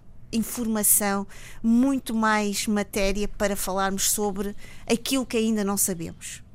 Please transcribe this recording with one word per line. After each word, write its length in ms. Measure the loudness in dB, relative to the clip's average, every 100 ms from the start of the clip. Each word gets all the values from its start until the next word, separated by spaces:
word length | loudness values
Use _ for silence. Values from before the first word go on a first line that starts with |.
| -18 -16 -6
informação, 920 | -2 -2 -2 -2 2 4 4 2 0 -4 -10 -14 -2
muito 500 | 4 6 6 2 0
mais 520 | 2 4 4 2 -2 0
matéria 640 | 0 0 2 2 2 -2
para 260 | 0 0
falarmos 560 | 0 -2 0 0 0 0
sobre 460 | 0 0 -2 -4 -6 -10 -10 -2
aquilo 340 | 0 2 -2
que 120 | 0 0
ainda 260 | 2 2
não 140 | 0 0
sabemos. 680 | 0 -2 -8 -10 -14 -14 -16